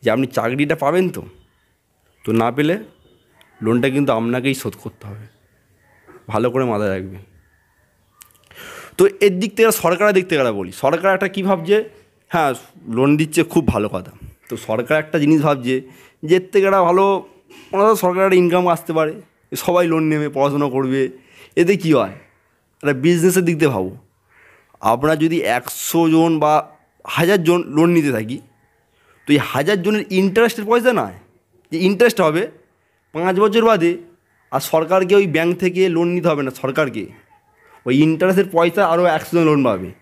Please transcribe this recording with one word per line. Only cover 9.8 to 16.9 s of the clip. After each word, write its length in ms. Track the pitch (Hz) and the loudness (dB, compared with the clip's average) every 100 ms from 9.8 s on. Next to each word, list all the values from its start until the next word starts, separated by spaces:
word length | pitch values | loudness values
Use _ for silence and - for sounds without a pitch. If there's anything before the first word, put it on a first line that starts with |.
সরকারের 300 | 170 175 208 190 | 0 0 2 2
দিক 80 | 185 | 0
থেকে 100 | 156 | 0
একটা 140 | 127 101 | 0 -2
বলি, 120 | 90 - | -8 -2
সরকার 260 | 135 165 190 190 | -2 0 0 0
একটা 120 | 196 196 | -2 -4
কী 60 | 190 | -2
ভাবছে, 280 | 190 160 208 214 - _ _ _ | -2 0 0 -2 -14 _ _ _
হ্যাঁ 180 | 170 147 123 - - - 113 | -2 0 -2 -10 -20 -8 0
লোন 120 | 135 147 | 2 2
দিচ্ছে 220 | 156 151 160 | 0 0 0
খুব 100 | - 135 | 0 0
ভালো 140 | 110 104 - | -2 -2 -6
কথা, 160 | 92 - - - _ | -10 -18 -20 -20 _
তো 40 | 113 - | -12 -4
সরকার 280 | 113 120 156 | -4 0 -2
একটা 140 | 156 170 | 0 -2
জিনিস 160 | 147 156 147 | 2 2 2
ভাবছে 280 | 143 123 131 - - - _ | 0 -2 -4 -6 -20 -20 _
যে 120 | - 180 | 0 0
এর 60 | 185 | 2
থেকে 140 | 208 196 | 0 2
একটা 120 | 196 | 2
ভালো, 160 | 175 | 2